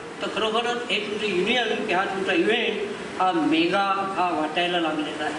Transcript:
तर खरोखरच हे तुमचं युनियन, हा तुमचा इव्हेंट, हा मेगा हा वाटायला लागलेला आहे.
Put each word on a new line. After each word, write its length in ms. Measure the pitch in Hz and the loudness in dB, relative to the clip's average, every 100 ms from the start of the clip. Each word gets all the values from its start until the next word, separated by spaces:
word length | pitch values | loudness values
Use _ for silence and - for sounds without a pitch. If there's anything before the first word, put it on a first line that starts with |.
| - - | -12 -8
तर 40 | 196 202 | -6 -2
खरोखरच 460 | 220 226 240 233 - | 0 0 0 -2 -2
हे 80 | 208 | -2
तुमचं 260 | 208 208 208 | -2 -4 -2
युनियन, 680 | 180 202 247 220 - - | 0 2 2 0 -2 0
हा 100 | 180 | 0
तुमचा 280 | 196 190 190 | 0 -2 0
इव्हेंट, 460 | 175 202 240 214 - - - - - | 2 4 2 0 -2 -4 -6 -6 0
हा 120 | 185 | 2
मेगा 840 | 165 143 160 170 196 196 196 196 170 | 4 4 4 4 2 2 0 0 0
हा 240 | 180 156 | 0 0
वाटायला 400 | 156 175 175 175 | 0 0 0 0
लागलेला 440 | 160 151 147 151 | 0 -2 -4 -4
आहे. 100 | 151 | -4